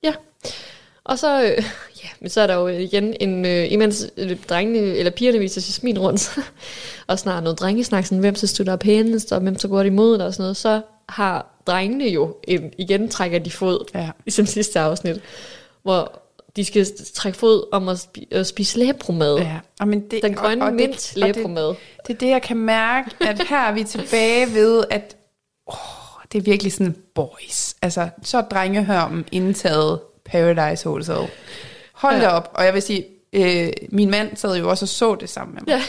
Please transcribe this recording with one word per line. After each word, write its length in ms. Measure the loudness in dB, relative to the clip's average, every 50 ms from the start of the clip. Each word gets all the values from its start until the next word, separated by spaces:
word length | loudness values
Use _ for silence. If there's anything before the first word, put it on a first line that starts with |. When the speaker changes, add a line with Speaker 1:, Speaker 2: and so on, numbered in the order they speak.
Speaker 1:
Ja. 100 | -4 -2 -2 -4 -8 _ _ _ -12 -12 -12 -12 -16 -20 -20 -20 -20 _ _ _ -6
Og 140 | -6 -2 0
så, 240 | 0 2 2 4
øh, 60 | 4 4
<laughs> 140 | 2 2 0 -2 -6 -12 -18 -20 -20 -20 -20
ja, 40 | -20 -16 -14
men 100 | -12 -2
så 100 | 2 2
er 60 | 4
der 80 | 4 4
jo 140 | 2 2 0
igen 460 | 0 -2 -2 -2 0 0 0 0 -2 -2
en, 240 | -2 -2 0 0 0
øh, 260 | 0 2 2 2 2
imens, 340 | 4 4 4 4 2 -2 -6 -8 -8
øh, 200 | -6 -6 -6 -6 -6 -4 -2
drengene, 300 | -2 0 0 0 0 0 0 0 0
eller 140 | 0 0 0
pigerne 280 | 0 2 2 2 4 4
viser 220 | 2 -2 -4 -6 -6 -6
Jasmin 300 | -6 -4 -2 -2 0 0
rundt, 400 | 2 2 2 0 0 -2 -4 -8 -8 -8 -12 -20 -18
<laughs> 400 | -18 -16 -16 -16 -16 -16 -8 -4 -4
og 100 | -4 -2
snart 240 | -2 -4 -4 -2
noget 160 | -2 -4 -2 -2
drengesnak, 440 | -2 0 0 0 0 0 0 0 0
sådan, 140 | 0 0 2
"Hvem 160 | 2 2 2
synes 180 | 0 -2 -2
du, 100 | 0 0
der 100 | 0 0
er 40 | -2
pænest, 560 | 2 4 4 4 6 4 4 2 0 0 0
og 80 | 0 0
hvem 180 | 0 0 0 -2
så 100 | -2 0
godt 180 | 2 2 4
imod 320 | 4 4 6 6 6 6 4
dig?" 80 | 2
og 60 | -2
sådan 100 | -4 -4
noget, 140 | -4 -4 -4
så 240 | -2 0 2 2 0 -2 -6 _ _ _ -10
har 380 | -4 -2 0 0 0 -2 -6 -10 _ _ -2
drengene 380 | -2 0 0 0 -2 -2 -2 0 0
jo 280 | 2 0 0 0 -4 -6 -4 -2
en, 240 | -2 -2 -2 -6 -8 -6
igen 300 | -2 0 0 0 0 -2
trækker 300 | -4 -4 -2 0 -2 -2
de 120 | -2 -4
fod 400 | -6 -2 0 0 0 -2 -4 -6 -8
Speaker 2:
Ja. 160 | -8 -8 -8 -10 -10 -8
Speaker 1:
i 40 | -2
som 160 | 2 2 2
sidste 340 | 2 2 0 -2 0 0 0
afsnit, 400 | 0 0 0 -2 -2 -4 -4 -6 -8 -14 -18 -20 -20 -20 -20 -20 -20 _ _ _
hvor 400 | -2 0 0 0 0 -4 -8 -18 -20 _ _ -20 -20 _ -6
de 80 | -6 -4
skal 220 | 0 2 2 2
s-, 240 | 2 -2 -10 -16 -12 -8
trække 240 | -6 -6 -6 -2 2
fod 300 | 4 4 4 4 2 0
om 160 | -2 -2 0 -2
at 80 | -4
spi-, 300 | -4 -8 -12 -18 -20 -8 -4 -2
at 100 | -2 -2
spise 320 | -2 -2 -4 -4 -2 0 2
læbromad. 580 | 2 2 0 -2 -4 -4 0 0 2 2 2 2
Speaker 2:
Ja. 180 | 0 -2 -4 -8 -12 _ _ -4
Og 80 | 0 0
men 120 | 0 0 -2 -4
det, 120 | -4 -2
Speaker 1:
Den 120 | -2 -2 0
grønne 280 | 0 0 0 0 0
Speaker 2:
og, 40 | 0
og 60 | 0
det, 40 | 0 0
Speaker 1:
mint 320 | 0 0 -2 -6 -10 -8 -2
Speaker 2:
og 100 | 0 0
det, 100 | 0 0
Speaker 1:
læbromad. 380 | -2 -4 -4 -4 -4 -2 -4 -4 -6 -12 -20 -20 -12 -8
Speaker 2:
det 80 | -8 -4
er 40 | 0
det, 100 | 2 2
jeg 140 | 2 2
kan 140 | 0 -2 -2
mærke, 540 | -2 0 2 2 2 2 2 0 -2 -2 -4 -4 -2
at 220 | -2 -2 0 -2 -2 0
her 100 | 0 2
er 120 | 2 2
vi 120 | 0 -2 -4
tilbage 680 | -4 -6 -8 -4 0 2 2 4 4 4 2 2 2 4
ved, 300 | 4 6 6 6 4 2 2
at, 260 | -2 -4 -6 -8 -18 _ _ _ _ _ _ _ _ _ _ -16
åh, 20 | -16 -14 -14 -16 -18 -18 -20 -20 -20 -20 -10 -6
det 60 | -4 0
er 40 |
virkelig 300 | 2 2 2 2 2 -2
sådan 240 | 0 0 0 0 -2 -4 -10 _ -4
boys. 600 | -4 -4 -4 -8 -14 -12 -8 -6 -6 -6 -6 -6 _
Altså, 260 | -4 -2 -2 -2 -4 -4 -6 -10
så 160 | -6 -2 -2 -2
er 40 |
drengehørmen 840 | 0 0 0 0 0 2 2 0 2 2 2 2 2 0 -2 -6 -6 -4
indtaget 680 | -2 0 0 0 0 0 0 2 4 4 4 2 0 -2 -6 -12 _ _ -8
Paradise 640 | -2 2 4 4 4 4 4 2 0 -2 -2 -4 -4
Hotel. 280 | -4 -4 -4 -4 -4 -4 -4 -6 -8 -14 -20 -20 -18 -18 -18 -18 -20 -20 -20 -20
Hold 220 | _ 0 2 2 4
da 60 | 4
Speaker 1:
Ja. 60 | 4 4
Speaker 2:
op. 220 | 4 2 0 -2 -2
Og 100 | 2 2
jeg 100 | 2 2
vil 80 | 2
sige, 220 | 0 -2 -2 -4 -4 -8 -14 _ _ _
øh, 400 | 0 2 4 4 4 2 0 -2 -4 -6 -6 -2
min 220 | 2 4 4 4
mand 260 | 4 0 -2 -4 -6
sad 200 | -4 -2 -2 -2
jo 140 | 0 0 0
også 140 | 0 0 -2
og 40 | -4
så 260 | -2 0 0 0 0
det 140 | 0 -4 -10
sammen 240 | -12 -12 -12 -12 -14
med 80 | -8 -2 -2 0
mig. 80 | 0 -2